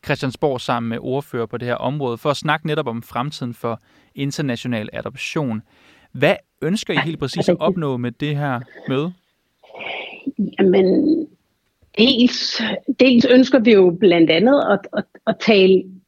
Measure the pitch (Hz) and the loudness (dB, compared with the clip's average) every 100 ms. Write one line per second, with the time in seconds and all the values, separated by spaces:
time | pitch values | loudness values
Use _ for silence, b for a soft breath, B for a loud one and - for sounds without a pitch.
0 | - 143 - 120 156 127 - 123 117 113 | -4 -4 -4 -2 -4 -4 -4 -4 -4 -8
1 | - 135 147 127 113 120 120 120 120 147 | -6 -6 -6 -8 -6 -6 -6 -4 -4 -4
2 | 135 117 156 143 156 151 156 151 135 117 | -6 -4 -4 -4 -2 -4 -2 -4 -4 -8
3 | - 120 139 - 123 113 120 110 _ _ | -8 -8 -6 -8 -10 -8 -8 -8 _ _
4 | _ - 143 - 147 120 127 117 107 - | _ -8 -8 -4 -4 -4 -4 -6 -6 -8
5 | 110 131 135 - 143 110 - b b b | -10 -10 -8 -4 -4 -6 -10 b b b
6 | b 131 143 196 _ _ 151 208 - 175 | b -2 0 0 _ _ -4 -4 -4 -4
7 | 147 156 135 - 156 175 160 185 151 127 | -4 -4 -6 -2 0 0 0 -2 -4 -4
8 | 123 117 147 143 143 123 123 - - 135 | -6 -6 -6 -4 -4 -6 -8 -16 -6 -4
9 | 160 180 _ _ _ _ _ - B B | -4 -8 _ _ _ _ _ -16 B B
10 | B B B - 196 - 190 190 190 - | B B B -6 -6 0 2 4 2 2
11 | 285 330 311 _ _ _ _ _ _ - | 2 0 -4 _ _ _ _ _ _ 0
12 | 233 254 247 - - - 220 208 - 262 | 2 4 2 0 -6 -6 -6 -8 -8 2
13 | 254 240 - 254 254 277 233 208 185 175 | 4 6 6 6 6 4 6 6 6 6
14 | 202 170 165 160 214 285 - 190 - - | 4 6 4 4 4 2 2 0 -2 -8
15 | - - - 208 - 208 190 190 - - | -10 -10 -6 -4 2 4 6 4 2 -16